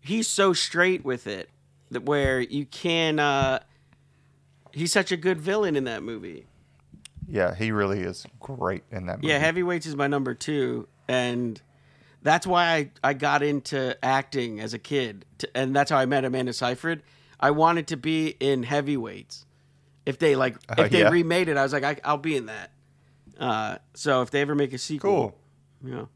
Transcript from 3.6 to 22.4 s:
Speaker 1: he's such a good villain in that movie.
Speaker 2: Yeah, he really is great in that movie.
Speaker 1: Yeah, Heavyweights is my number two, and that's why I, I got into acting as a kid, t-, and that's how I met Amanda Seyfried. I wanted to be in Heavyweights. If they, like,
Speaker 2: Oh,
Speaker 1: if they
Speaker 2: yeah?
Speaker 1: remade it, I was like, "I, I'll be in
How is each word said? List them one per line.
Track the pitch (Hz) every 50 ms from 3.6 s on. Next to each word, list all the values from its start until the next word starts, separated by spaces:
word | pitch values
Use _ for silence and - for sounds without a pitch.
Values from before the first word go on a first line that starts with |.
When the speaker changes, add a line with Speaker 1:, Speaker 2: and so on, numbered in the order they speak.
| - _ _ _ _ _ _ _ _ _ _ _ _ _ _ _ _ _ _ _ _ - -
Speaker 1:
he's | 143 165 170 -
such | 208 180 - 185
a |
good | 170 156 185 185 160
villain | 151 180 196 214 208 185 156
in | 139 131
that | 123 113 107 -
movie. | 110 117 107 92 87 82 65 62 _ _ _ _ _ _ _ _ _ - - - - _ - -
Speaker 2:
Yeah, | - 170 104 92 90 85
he | 90 110 113 110
really | 104 101 98 98 104
is | 90 90 92 - - - _ -
great | - - 135 123 - 90 95 - - _
in | - 87 92
that | 90 - 107
movie. | 143 160
Speaker 1:
Yeah, | 151 139
Heavyweights | 151 160 165 180 180 180 180 170 151
is | 160 147
my | 139 143
number | 143 143 143 135 127 110
two, | - - - 151 147 131 123 123 120 107 - _ _ _ -
and | 127 127 123 120 123 120 123 117 110 - _ _ _ _ _ _ _ _ _ _ _ _ -
that's | 143 156 175 -
why | 190 180 175 175 170 165
I, | 160 147 135 _ - -
I | 135 143
got | 135 147 143 143 147 143
into | 147 147 143 - - - 139 131 127 - - -
acting | 127 131 135 135 - - 139 120 117 110 104
as | 110 110 113
a | 110
kid, | _ - 147 143 127 113 104 98 - _ _ _
t-, | - - _
and | 123 135 131 135
that's | 143 143 -
how | 160 139
I | 131
met | 127 139 139 131
Amanda | 131 123 135 127 127 117
Seyfried. | - 131 123 127 - - 165 170 160 - _ _ _ _ _ - _
I | - 139
wanted | 147 151 160 165 170 170 151 -
to | 165
be | 135 120 156 160 160 156 156 - _
in | 127 139 139 131 120
Heavyweights. | 117 143 147 143 139 147 131 113 113 95 95 90 _ - - - _ _ _ _ _ _ _ _ _ _ _ _
If | - 131 -
they, | - 156 143
like, | 131 131 131 113 - - - 117 -
Speaker 2:
Oh, | -
Speaker 1:
if | - -
they | -
Speaker 2:
yeah? | - 107
Speaker 1:
remade | 170 175 170 160 170 180 185 160
it, | 151
I | 143 135
was | 139 139
like, | 143 131
"I, | 143 147 139 -
I'll | - 151 147
be | 139 160 156
in | 135